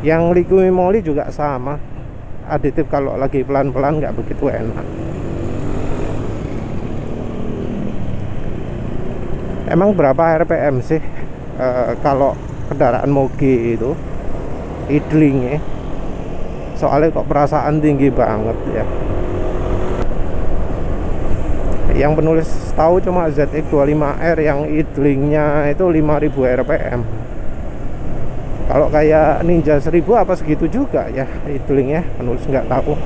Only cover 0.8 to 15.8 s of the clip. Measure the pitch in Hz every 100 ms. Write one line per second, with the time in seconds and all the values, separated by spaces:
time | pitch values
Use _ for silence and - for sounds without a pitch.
0.8 | 180 220 165 143 123 - 147 131 127 147
1.8 | - - - - - - - 151 143 131
2.8 | 143 143 135 104 135 139 131 139 139 131
3.8 | 135 151 127 - - - 139 113 110 113
4.8 | - - - - - - - - - -
5.8 | - - - - - - - - - -
6.8 | - - - - - - - - - -
7.8 | - - - - - - - - - -
8.8 | - - - - - - - - - 170
9.8 | 196 190 143 135 165 160 170 160 143 131
10.8 | - 160 - - - - - - 127 123
11.8 | 117 123 151 139 135 - - - - 143
12.8 | 135 120 139 143 135 - 139 123 117 113
13.8 | 117 160 - - - - - - - -
14.8 | - 143 - 156 151 135 123 151 - -